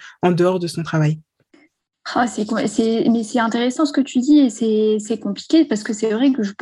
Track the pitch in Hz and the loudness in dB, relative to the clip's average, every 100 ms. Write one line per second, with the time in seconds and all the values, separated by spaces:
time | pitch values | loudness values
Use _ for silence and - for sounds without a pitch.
0 | - - 180 170 180 185 170 - 160 160 | -14 -4 0 2 2 0 -4 -6 -4 0
1 | 151 156 - _ _ _ _ _ _ _ | 0 -2 -8 _ _ _ _ _ _ _
2 | - - 247 - 214 - 220 - 226 226 | -6 -2 -2 -4 -4 -4 -2 0 0 0
3 | - 233 214 247 226 233 247 254 302 277 | 0 0 0 -2 0 0 -2 0 0 0
4 | 262 254 254 302 262 - 226 214 214 214 | -2 0 4 6 4 2 0 2 2 0
5 | 208 220 202 190 - 320 294 208 214 208 | -2 -6 -6 -8 2 2 4 0 -4 -4
6 | 220 214 277 254 202 202 | -2 2 2 2 -2 -6